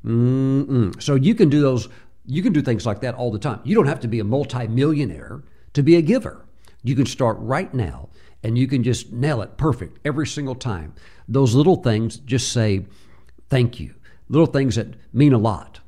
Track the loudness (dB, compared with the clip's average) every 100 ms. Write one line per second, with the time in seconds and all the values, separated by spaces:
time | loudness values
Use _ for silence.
0 | 0 2 2 2 0 0 0 0 0 -2
1 | 0 2 2 4 4 4 2 0 -6 -16
2 | -20 -20 -8 -2 0 0 0 -2 -2 -6
3 | -6 -6 -6 -4 -6 -8 -2 0 2 -2
4 | -4 -4 -2 -2 -2 -6 -4 0 0 0
5 | -4 -8 -14 -16 -18 -20 -6 0 4 6
6 | 6 0 0 -14 -20 -20 -20 -10 -4 0
7 | -2 0 -2 -2 -4 -4 -4 -4 -4 -6
8 | -18 -20 -20 -10 -4 0 0 0 0 -2
9 | -6 -4 -2 -2 -6 -4 -2 -2 -6 -8
10 | -6 -4 -4 -6 -8 -8 -6 -8 -10 -16
11 | -20 -20 -4 2 4 6 6 4 2 0
12 | -2 -6 -4 -2 -2 0 0 0 -4 -18
13 | -20 -20 -20 -20 -2 0 0 -2 -16 -16
14 | -20 -20 -2 2 2 2 0 -2 -6 -12
15 | -8 4 4 6 2 -2 -10 -20